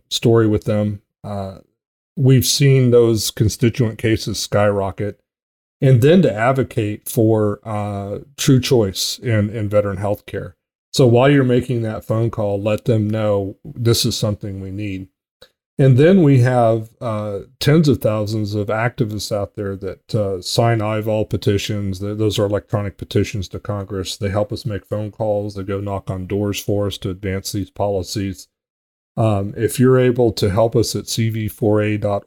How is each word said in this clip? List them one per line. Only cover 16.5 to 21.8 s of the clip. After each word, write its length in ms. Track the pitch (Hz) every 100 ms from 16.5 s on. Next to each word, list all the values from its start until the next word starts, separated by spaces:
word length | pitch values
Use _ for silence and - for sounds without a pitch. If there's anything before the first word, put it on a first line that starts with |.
| 123 113 113 110 _
uh, 380 | 123 107 104 101 - _
tens 280 | 143 156 147
of 140 | 120
thousands 520 | 117 107 104 110 104
of 140 | 107 101
activists 640 | 107 120 - 110 107 - 104
out 200 | 98 -
there 200 | 98 98
that, 360 | 95 - -
uh, 260 | 110 101 92
sign 400 | - - 117 117
I 220 | 107 110
vol 240 | 107 107 104
petitions. 760 | 104 - 101 - 104